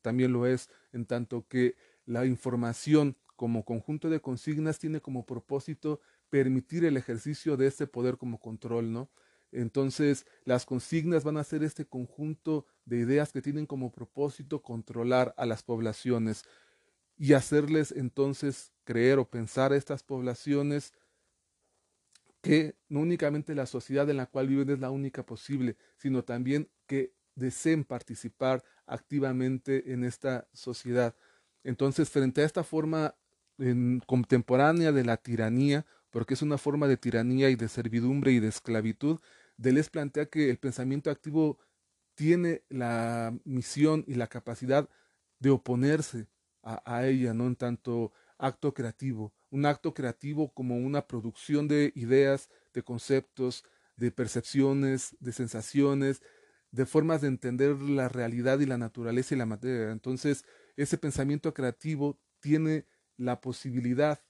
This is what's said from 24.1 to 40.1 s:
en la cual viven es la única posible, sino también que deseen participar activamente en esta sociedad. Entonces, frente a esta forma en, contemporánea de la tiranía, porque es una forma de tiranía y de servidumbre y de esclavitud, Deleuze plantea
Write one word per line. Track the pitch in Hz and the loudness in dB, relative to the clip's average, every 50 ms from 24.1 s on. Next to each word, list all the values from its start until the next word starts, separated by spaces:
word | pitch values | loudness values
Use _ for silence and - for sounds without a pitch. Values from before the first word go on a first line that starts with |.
en | 147 139 | 0 -2
la | 127 | -2
cual | - _ 135 131 135 | -4 _ -4 0 2
viven | 135 139 139 135 | 2 2 2 0
es | 143 131 | 0 -2
la | 135 127 | -2 -6
única | 135 139 139 135 127 - 127 | -4 -4 -6 -6 -6 -8 -12
posible, | - 120 107 - - 143 139 127 120 104 _ _ _ _ | -10 -12 -14 -8 -6 -4 -2 -2 -2 -4 _ _ _ _
sino | _ - 139 131 127 120 | _ -4 0 0 0 0
también | - 120 120 127 127 139 147 156 - _ _ _ | -2 -4 -4 -2 0 0 0 -2 -4 _ _ _
que | _ 139 135 131 127 _ _ _ _ _ | _ -2 -2 -2 -2 _ _ _ _ _
deseen | - 127 131 120 - - 160 160 156 143 | -4 -4 -4 -4 -2 0 2 2 2 0
participar | _ 131 120 - - 113 - - 120 - _ 135 131 131 127 - _ _ _ _ | _ -6 -10 -10 -10 -14 -12 -12 -12 -8 _ 0 0 0 0 -2 _ _ _ _
activamente | - - - _ _ 143 147 135 135 127 127 127 131 131 127 - - 135 135 - 131 131 | -12 -12 -12 _ _ -2 0 0 0 0 0 0 0 -2 -2 -2 -2 -2 -2 -2 -2 -4
en | 123 123 | -2 -2
esta | 123 120 - - 135 131 123 - _ _ | -4 -4 -4 -4 -4 -4 -4 -6 _ _
sociedad. | - - - 120 - - 123 120 123 123 117 117 _ _ _ _ _ _ _ _ _ _ | -14 -10 -10 -10 -8 -6 0 2 2 2 2 0 _ _ _ _ _ _ _ _ _ _
Entonces, | 139 123 - 139 139 135 - 160 139 | -6 -2 0 2 0 4 2 0 2
frente | - 147 135 131 127 - 147 | 4 2 2 2 2 2 2
a | |
esta | 156 - - 160 | 2 2 -2 -4
forma | - - 156 156 156 160 160 156 147 - _ _ _ _ _ _ _ _ _ | -2 -2 -2 0 0 0 0 -2 -2 -4 _ _ _ _ _ _ _ _ _
en, | 135 127 123 123 123 123 123 127 - | 0 0 2 2 2 2 0 0 0
contemporánea | - 131 127 120 - - 123 113 - 123 127 139 151 165 170 170 160 151 | 2 2 2 4 4 4 4 4 4 4 6 6 6 6 4 4 4 4
de | 139 127 | 2 2
la | 120 117 | 2 0
tiranía, | 110 _ - 117 113 113 110 113 123 135 143 143 147 156 _ _ _ _ _ | -2 _ -4 -2 -2 0 0 2 2 2 4 2 0 -2 _ _ _ _ _
porque | _ 117 113 - 135 | _ -6 -2 -2 -2
es | 127 151 | -2 0
una | 151 147 139 | -2 -2 -2
forma | - 147 143 147 151 | -2 -2 0 2 4
de | 139 131 | 4 2
tiranía | 127 - 127 113 117 113 123 127 131 135 135 | 2 2 -2 0 0 2 2 2 4 6 4
y | 131 | 4
de | 113 113 110 | 4 0 -4
servidumbre | - - 117 113 110 117 117 123 135 143 135 135 131 | -4 -4 -4 -2 0 0 2 2 2 2 4 6 6
y | 120 | 6
de | 107 110 | 4 2
esclavitud, | 107 - _ - 113 110 107 110 107 _ - 143 160 160 _ _ - - _ _ _ | -2 -4 _ -2 -2 0 0 -2 -4 _ 0 -2 -2 -2 _ _ -20 -20 _ _ _
Deleuze | _ 117 131 127 143 156 - | _ 2 4 4 4 2 0
plantea | _ 160 147 143 | _ -6 -6 -4